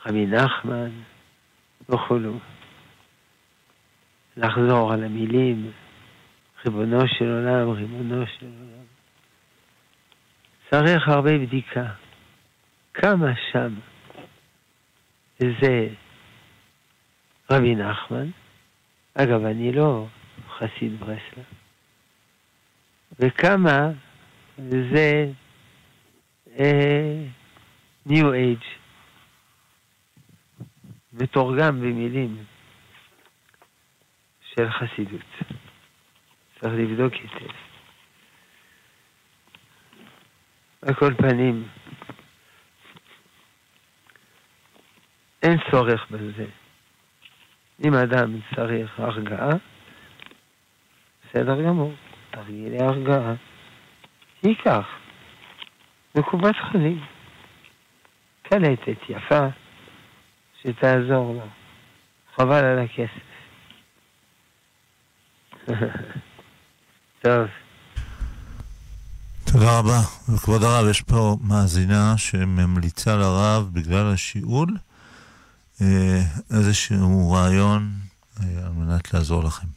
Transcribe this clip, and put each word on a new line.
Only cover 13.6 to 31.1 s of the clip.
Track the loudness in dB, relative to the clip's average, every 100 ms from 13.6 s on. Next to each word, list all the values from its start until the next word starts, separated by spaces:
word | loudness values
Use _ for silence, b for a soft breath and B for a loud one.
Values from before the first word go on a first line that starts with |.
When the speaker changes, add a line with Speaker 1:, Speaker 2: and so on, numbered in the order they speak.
| -4 -8 -14 -20 -20 -20 -20 _ _ _ _ _ _ _ _ _ _ -4
Speaker 1:
זה | -2 2 2 2 -2 -6 _ _ -20 _ _ _ _ _ _ _ _ _ _ _ 0
רבי | 2 4
נחמן, | 2 -2 -6 -8 -8 -8 -12 _ _ _ _ _ _ _
אגב, | -2 2 2
אני | 0 -2 -2
לא | 2 2 0 -4 -14 -20 -20 -20
חסיד | -10 -10 -6 -8 -8
ברסלב, | -10 -12 -14 -20 -20 -20 _ _ _ _ _ _ _ _ _ _ _ _ _ _ _ -2
וכמה | 0 2 2 4 4 4 2 -2 -12 _ _ _ _ -18 -4
זה, | -2 0 2 2 2 0 -6 _ _ _ _ _ _ _ _ _ _ _ -2
אה, | 2 4 4 2 0 -6 -10 -16 _ _ _ _ _ _ 0
ניו | 4 4
אייג', | 4 2 0 -6 -20 _ _ _ _ _ _ _ _ _ _ _ _ _ _ _ _ _ -20 -20 _ -20 -20 _